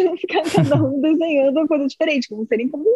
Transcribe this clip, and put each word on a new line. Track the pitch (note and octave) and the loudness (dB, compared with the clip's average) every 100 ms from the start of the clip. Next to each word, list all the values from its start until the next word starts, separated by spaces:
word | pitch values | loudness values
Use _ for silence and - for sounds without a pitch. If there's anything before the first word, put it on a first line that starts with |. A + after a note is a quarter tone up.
não | F4+ F4 | 2 0
ficar | - F4+ | -4 -2
cada | D#4+ G4 E3 C#4+ | 0 2 2 2
um | C#4 C#4 | 0 0
<laughs> | |
desenhando | D4+ D#4+ E4 D4 C4+ C#4 | 0 0 0 2 2 2
uma | D#4 | 0
coisa | D4+ C4+ | 0 -2
diferente. | - D#4+ D4 B3 | -2 -2 -2 -4
Como | G#3+ A3 | -8 -4
seria, | A3+ B3+ | -2 -2
como, | D4 F4 | -2 0